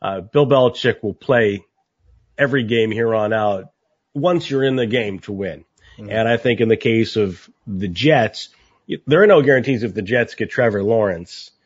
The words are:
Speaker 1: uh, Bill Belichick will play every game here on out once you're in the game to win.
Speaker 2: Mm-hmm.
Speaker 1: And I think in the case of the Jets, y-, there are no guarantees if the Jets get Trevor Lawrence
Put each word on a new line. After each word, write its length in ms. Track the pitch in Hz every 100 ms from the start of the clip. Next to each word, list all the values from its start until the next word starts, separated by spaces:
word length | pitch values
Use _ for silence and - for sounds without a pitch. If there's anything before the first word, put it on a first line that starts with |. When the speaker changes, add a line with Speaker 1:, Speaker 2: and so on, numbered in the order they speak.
Speaker 1:
uh, 200 | 98 95
Bill 220 | 95 147
Belichick 600 | 139 135 123 - 123 104
will 100 | 104
play 500 | - - 120 107 101 - _ _ _ _ _ _ -
every 280 | 139 135
game 260 | 110 117 110
here 240 | 110 117
on 180 | 110 107
out 380 | 110 104 98 - _ _ _ _
once 380 | 143 175 175 -
you're 140 | 135
in 100 | 135
the 120 | 131 113
game 340 | 123 104 95
to 120 | -
win. 320 | 98 95 73 _ _ _ -
Speaker 2:
Mm-hmm. 120 | 104
Speaker 1:
And 180 | 110 113
I 80 | 117
think 240 | 123 120
in 80 | 113
the 80 | 110
case 380 | 120 113 110
of 340 | 110 98 87 - _
the 220 | - 95 98
Jets, 640 | 87 143 143 110 - - _ _ _ -
y-, 80 | - -
there 160 | 156
are 60 | 208
no 120 | 175
guarantees 440 | 135 131 123 120
if 100 | 110
the 80 | 98
Jets 320 | 98 120 113
get 160 | - 107
Trevor 320 | - 117 101
Lawrence 720 | 101 113 104 85 87 - - _